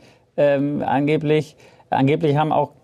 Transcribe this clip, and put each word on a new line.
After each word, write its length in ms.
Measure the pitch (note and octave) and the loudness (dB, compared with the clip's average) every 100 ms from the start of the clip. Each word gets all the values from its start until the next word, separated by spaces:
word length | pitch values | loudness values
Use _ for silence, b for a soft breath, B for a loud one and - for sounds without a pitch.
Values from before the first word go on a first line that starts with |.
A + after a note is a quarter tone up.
| b b _ - | b b _ 0
Ähm, 480 | C#3+ C#3 C#3+ D3 - | 0 2 -2 -4 -2
angeblich, 680 | C3+ D3 D#3 D3+ D3+ D3+ - b b _ | -2 0 0 0 0 -2 -12 b b _
angeblich 440 | A2+ C3+ D#3 E3 C#3+ | 0 0 2 0 0
haben 160 | D#3 | 0
auch, 220 | D3 C#3+ - | 0 -2 -6